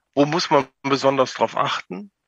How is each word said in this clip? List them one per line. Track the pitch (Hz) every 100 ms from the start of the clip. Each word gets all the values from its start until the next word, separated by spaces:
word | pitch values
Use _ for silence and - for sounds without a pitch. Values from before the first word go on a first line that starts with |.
| _
wo | - 143
muss | 165 -
man | 147 135 _
besonders | 135 135 135 135 127
drauf | - 113 -
achten, | 139 - - 185 208 _